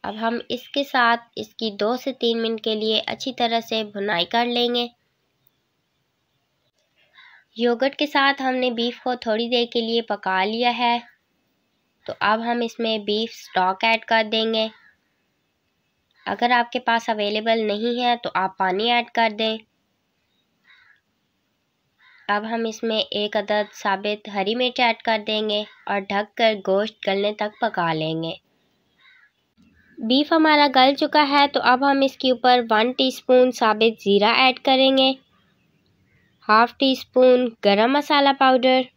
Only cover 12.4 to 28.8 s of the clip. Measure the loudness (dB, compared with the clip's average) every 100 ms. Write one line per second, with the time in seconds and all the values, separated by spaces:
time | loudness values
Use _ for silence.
12.4 | -2 -4 -6 -6 -4 -4 -2 -4 -4 -10
13.4 | -8 -2 -2 0 0 -2 0 0 0 -2
14.4 | -2 -2 -4 -8 _ _ _ _ _ _
15.4 | _ _ _ _ _ _ _ _ -10 -4
16.4 | 0 0 0 -4 -2 -2 -2 -4 -2 -4
17.4 | -2 -2 -2 -4 -4 -2 -2 -2 -4 -4
18.4 | -4 -2 -2 -2 0 -2 -2 -2 -2 0
19.4 | -4 -4 _ _ _ _ _ _ _ _
20.4 | _ _ _ _ _ _ _ _ _ _
21.4 | _ _ _ _ _ _ _ _ -4 -4
22.4 | -2 -4 -4 -4 -4 -2 -4 -4 -4 -4
23.4 | -2 -2 -2 -6 -4 -4 -4 -6 -8 -6
24.4 | -4 -2 -2 0 0 0 -2 -4 -2 -4
25.4 | -2 -4 -6 -16 -6 -6 -4 -6 -6 0
26.4 | 0 0 -2 -2 -2 -6 -4 -2 -2 -4
27.4 | -8 -4 -6 -2 -2 -2 -4 -4 -8 -12
28.4 | _ _ _ _